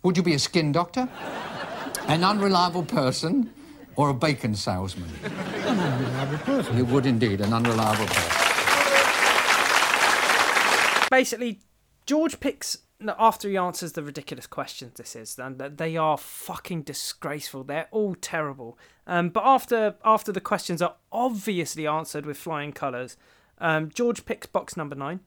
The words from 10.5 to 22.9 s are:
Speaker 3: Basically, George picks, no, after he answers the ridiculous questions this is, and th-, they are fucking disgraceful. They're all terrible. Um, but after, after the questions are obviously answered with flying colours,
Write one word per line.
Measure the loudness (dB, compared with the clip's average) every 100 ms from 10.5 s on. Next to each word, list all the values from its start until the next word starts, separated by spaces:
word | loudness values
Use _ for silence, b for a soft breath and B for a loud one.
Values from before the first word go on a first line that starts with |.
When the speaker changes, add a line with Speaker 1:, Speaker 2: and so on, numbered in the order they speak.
| 2 2 2 2 2 4
Speaker 3:
Basically, | 4 4 -2 -4 -6 _ _ _ _ 0
George | 2 2 0
picks, | -6 -4 -8 -8 _ _
no, | -8 4
after | 2 4 -2
he | -2
answers | -2 -4 -8
the | -8
ridiculous | -8 -12 -12 -14 -10
questions | -10 -10 -12 -16 -16
this | -16 -14
is, | -14 -12
and | -12 -10
th-, | -12 -6
they | -4 0
are | 0 0
fucking | -4 -14 -10 -10 -6 -6
disgraceful. | -6 -8 -8 -8 -8 -8 -8 -10 -6
They're | -6 -4
all | -2 -2 -2
terrible. | -6 -4 -4 -6 -14 -16 b b -2
Um, | 0 2
but | 2 6
after, | 4 4 2 2 2 2
after | 4 2
the | -6
questions | -2 -2 -2 -2
are | -2 -4 _
obviously | -2 0 0 -2 -2 -4 -4 -2
answered | -2 -4 -8 -8
with | -10
flying | -6 -6 -6
colours, | -6 -6